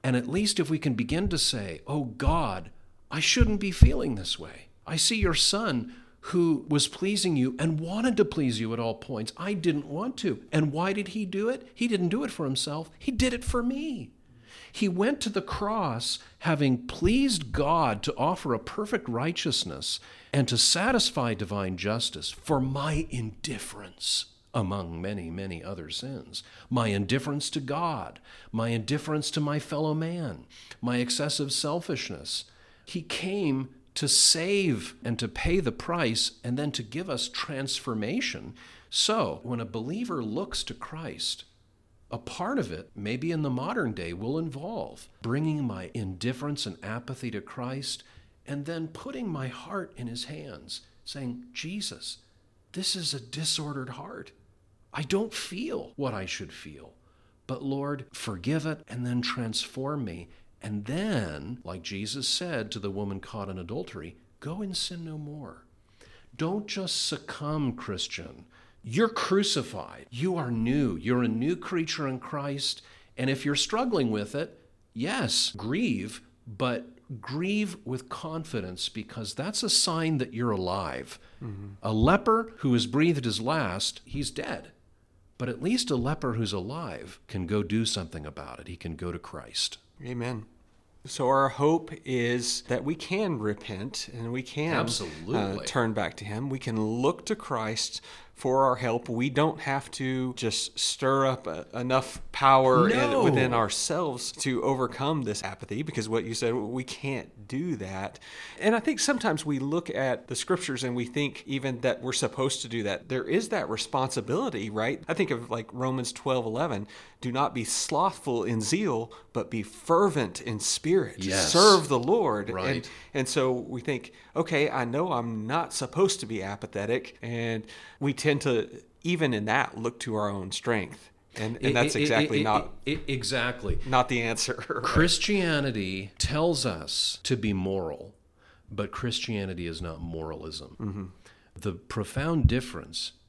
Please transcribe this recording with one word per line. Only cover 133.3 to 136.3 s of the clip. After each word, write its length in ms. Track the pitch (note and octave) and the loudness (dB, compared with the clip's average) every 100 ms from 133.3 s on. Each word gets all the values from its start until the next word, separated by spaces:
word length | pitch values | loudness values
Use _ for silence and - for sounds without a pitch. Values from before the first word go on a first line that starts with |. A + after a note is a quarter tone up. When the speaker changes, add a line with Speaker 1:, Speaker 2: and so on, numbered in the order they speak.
| B2+ A#2+ A#2+ G3+ - C3 | 0 -2 -2 0 0 4
Speaker 2:
not 220 | B2+ B2+ | 6 6
the 140 | B2 | 4
answer, 420 | A#2 A#2 - B2 - | 2 0 0 -2 -2
<laughs> 20 | |
right? 140 | A#2 | 0
Speaker 1:
Christianity 1300 | C3 C#3 E3+ - - G3+ F3 D3 C#3 A2 F#2+ F#2+ G2 - | 4 6 6 6 4 4 4 4 2 0 0 -2 -4 -2
tells 460 | - | 0